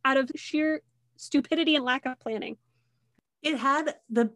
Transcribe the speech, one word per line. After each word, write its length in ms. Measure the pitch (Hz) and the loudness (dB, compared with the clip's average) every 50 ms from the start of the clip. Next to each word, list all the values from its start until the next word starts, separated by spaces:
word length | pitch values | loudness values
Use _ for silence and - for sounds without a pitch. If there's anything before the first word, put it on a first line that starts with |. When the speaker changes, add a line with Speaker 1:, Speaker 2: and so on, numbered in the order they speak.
| - | 0
Speaker 1:
out 140 | 262 262 | 2 2
of 120 | 269 262 247 302 | 2 2 0 -4
sheer 460 | - - - - 302 311 311 311 302 _ _ _ _ _ _ _ | -12 -10 -4 -2 0 0 0 0 -2 _ _ _ _ _ _ _
stupidity 600 | - - - - 277 254 - 320 320 330 320 302 | -20 -12 0 0 0 2 2 0 0 2 2 2
and 100 | 285 247 | 2 2
lack 200 | 247 254 269 - | 0 -2 -2 -2
of 140 | 254 254 _ | -6 -8 _
planning. 380 | - 240 220 208 - 226 226 _ _ _ _ _ _ _ _ _ _ _ _ _ _ _ _ _ | -8 -6 -6 -6 -6 -8 -12 _ _ _ _ _ _ _ _ _ _ _ _ _ _ _ _ _
Speaker 2:
It 160 | - 302 311 | -4 -4 -2
had 380 | 233 226 269 277 311 311 302 - - _ - | 0 0 0 0 2 0 -2 -6 -8 _ -2
the, 240 | 220 233 233 220 - | 2 2 2 2 0